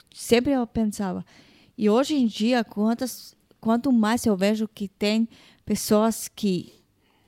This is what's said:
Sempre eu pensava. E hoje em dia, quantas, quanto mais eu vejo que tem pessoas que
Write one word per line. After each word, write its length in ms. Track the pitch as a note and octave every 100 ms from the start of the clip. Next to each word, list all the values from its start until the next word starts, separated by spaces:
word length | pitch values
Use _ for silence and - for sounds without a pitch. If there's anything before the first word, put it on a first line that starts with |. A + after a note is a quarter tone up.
| _
Sempre 380 | - - A#3 C4
eu 140 | C4+ A#3
pensava. 580 | A#3 G#3+ G3+ G3 F#3 - - _ _ _ -
E 140 | G#3
hoje 240 | A3 D4 D4+
em 120 | A#3
dia, 360 | - A3 B3
quantas, 720 | G#3+ - G#3+ A#3 B3+ - - _ _ _
quanto 320 | A3 A#3 C#4
mais 320 | A#3+ G#3+ A#3+ A#3
eu 100 | F#3+
vejo 300 | G3+ G#3+ G#3+
que 200 | - G3
tem 400 | - G#3 A3 A3+ - - _ -
pessoas 640 | G#3 - G#3 A3 A3 -
que 460 | - G#3 F3+ - - _ _ _ _